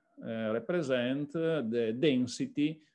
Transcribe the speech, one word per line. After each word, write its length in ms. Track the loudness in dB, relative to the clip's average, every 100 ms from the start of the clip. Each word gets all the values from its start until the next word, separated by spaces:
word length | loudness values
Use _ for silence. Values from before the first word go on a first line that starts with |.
| _ -14 -8
uh, 260 | -4 -2
represent, 840 | -2 0 -2 2 2 2 0 -2 -2
uh, 240 | 0 0
the 340 | 0 0 0 2
density 800 | 4 4 0 -2 -4 0 -2 -2 _